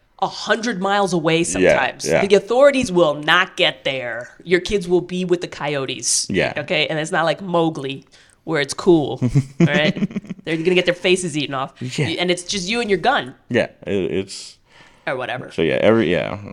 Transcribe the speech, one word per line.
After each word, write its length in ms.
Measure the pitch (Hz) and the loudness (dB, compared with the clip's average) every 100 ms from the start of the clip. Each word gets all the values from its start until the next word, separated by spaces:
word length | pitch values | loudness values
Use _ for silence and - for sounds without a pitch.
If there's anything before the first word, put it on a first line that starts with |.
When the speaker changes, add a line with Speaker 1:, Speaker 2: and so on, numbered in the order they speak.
| _ - | _ -6
Speaker 1:
a 60 | 185 | -6
hundred 540 | - - 226 240 185 | -4 -2 -2 -2 -2
miles 320 | 196 202 190 | 0 0 2
away 260 | 175 160 160 | 0 2 2
Speaker 2:
Yeah, 60 | |
Speaker 1:
sometimes. 600 | 165 92 90 - 127 - - | 0 2 4 4 2 -4 0
Speaker 2:
yeah. 180 | 78 - | 2 4
Speaker 1:
The 80 | |
authorities 560 | 196 - 240 285 277 226 | 4 4 4 4 4 0
will 240 | 175 156 | 2 2
not 420 | 147 151 175 185 - | 0 2 2 2 0
get 280 | 156 151 | 0 0
there. 500 | 151 131 120 113 123 - | -6 -6 -6 -8 -12 -10
Your 160 | 175 175 | 0 0
kids 280 | 175 202 175 | 0 -4 0
will 120 | 180 | 0
be 220 | 175 180 | 0 -4
with 180 | 185 175 | -2 -2
the 60 | 160 | -4
coyotes. 800 | - 151 143 135 131 127 - - | -8 -6 -4 -4 -6 -2 -2 0
Speaker 2:
Yeah. 260 | 180 139 151 | 0 0 -2
Speaker 1:
Okay? 320 | 143 160 151 | -2 -2 0
And 100 | 160 | -2
it's 140 | 160 | -2
not 120 | 175 | 0
like 160 | 165 151 | 0 -2
Mowgli, 640 | 196 170 165 151 135 135 - - _ _ | -2 0 0 -2 -8 -10 -14 -20 _ _
where 160 | - 156 | -4 -2
it's 140 | 139 | -2
cool, 460 | - 196 165 139 - | 0 4 4 4 -2
Speaker 2:
<laughs> 400 | 123 143 135 - | 0 2 0 2
Speaker 1:
all 60 | 156 | 2
right? 280 | 147 151 - - - - - | 4 2 0 -4 -6 -10 -12
They're 120 | - 160 | -6 -2
gonna 180 | 165 | 2
get 120 | 180 175 | 2 2
their 80 | |
faces 420 | 170 190 185 180 151 | 2 2 2 0 -4
eaten 160 | 135 | -4
off. 200 | 135 139 - 127 - | -6 -8 -8 -8 -4
Speaker 2:
Yeah. 100 | 135 - | -2 -2
Speaker 1:
And 120 | 180 | -2
it's 120 | 175 | -2
just 260 | - 202 175 | -4 -6 -4
you 120 | 233 | -2
and 100 | 220 | 0
your 80 | 185 | 0
gun. 360 | 220 262 127 - - | 0 0 -4 -12 -2
Speaker 2:
Yeah, 180 | 120 78 - - | 0 0 -4 -4
it, 240 | 98 87 | -2 -2
it's 480 | 90 98 - - - _ - - _ - | -4 -6 -10 -18 -20 _ -20 -20 _ -8
Speaker 1:
Or 80 | 131 | -6
whatever. 360 | 127 127 - | -6 -8 -8
Speaker 2:
So, 100 | - | -2
yeah, 120 | 80 | 0
every, 360 | 65 101 113 85 | 2 4 4 2
yeah, 300 | 82 50 101 101 | 0 -4 -8 -12